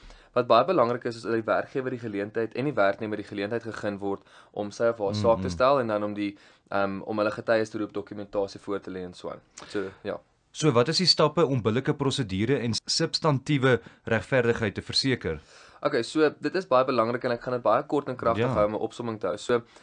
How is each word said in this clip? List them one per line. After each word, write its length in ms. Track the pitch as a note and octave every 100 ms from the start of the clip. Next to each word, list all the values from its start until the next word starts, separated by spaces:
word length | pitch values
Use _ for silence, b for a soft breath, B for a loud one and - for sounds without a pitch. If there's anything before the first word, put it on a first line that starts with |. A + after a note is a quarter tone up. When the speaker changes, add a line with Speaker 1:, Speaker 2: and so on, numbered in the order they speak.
| B B B
Speaker 1:
wat 140 | B2 A#2+
baie 180 | A#2
belangrik 380 | C3 E3+ A#2 B2
is, 100 | B2
is 60 | A2+
dat 120 | F#2+
die 100 | A2+
werkgewer 460 | A2 F#2 - C#3 B2+
die 100 | B2
geleentheid 540 | A2+ G2+ G#2 A#2 A2+
en 100 | A#2+
die 80 | C#3+
werknemer 440 | A2+ G2 - G#2+ G#2+
die 60 |
geleentheid 380 | - G2+ G2+ A#2
gegee 340 | A2+ - G#2 G2
word 240 | G2+ G2 B B B
om 200 | - G#2
sy 120 | -
of 140 | A#2 A#2
haar 180 | G2+
saak 220 | G#2 A2+ A2
te 100 | F#2+
Speaker 2:
Mhm. 20 |
Speaker 1:
stel 300 | E2+ B2+ C#3+
en 80 | A2+
dan 160 | G#2
om 100 | G#2
die, 240 | G#2 G2+ G2+ B B _
um, 300 | G2+ G2 G2
om 160 | - G#2+
hulle 140 | G#2+
getuies 380 | A#2 A#2 A2+ A2
te 80 | A2
roep, 160 | G2+
dokumentasie 640 | G2+ G2+ G#2 G2+ G#2 G2 -
voor 200 | - G2
te 120 | G2
lê 120 | F#2
en 100 | F2+
so 160 | - D#2+
aan. 120 | C#2 _ - -
So, 160 | G#2 F#2+ -
ja. 160 | G#2 - - _ _
Speaker 2:
So 200 | - D3+
wat 160 | A#2 D#3
is 100 | D#3
die 100 | F3
stappe 380 | - D3+ E3+
om 160 | C#3 C3
billike 320 | G#2+ A#2 D3
prosedure 640 | D3 C#3 C#3 G2+ F#2+ A2+ C3+
en 160 | A#2 G#2+
substantiële 960 | - - D#3+ - D#3 C3 - C#3+ C3 A#2 B B
regverdigheid 720 | - A2+ - C3 A#2 A2+ G#2+
te 60 | F#2+
verseker? 580 | - - C3+ A#2+ F2 D2+ B B B B
Speaker 1:
Okay, 200 | C#3+ B2+
so 260 | A#2 D#3 D3+ -
dit 160 | D3
is 120 | F3 F#3
baie 180 | B2+
belangrik 380 | C3 A#2+ A2+ B2
en 80 | B2+
ek 100 | A#2+
gaan 120 | B2+
dit 80 | B2
baie 220 | G#2+ A#2+
kort 240 | D3 C#3+ C#3+
en 80 |
kragtig 300 | A#2 A#2 G#2+
Speaker 2:
Ja. 80 | B2+
Speaker 1:
hou 120 | A2
om 80 | G#2
'n 60 | G#2+
opsomming 400 | A2 - A#2 G#2+
te 80 | F#2
hou. 100 | G#2
So 260 | - A#2+ B B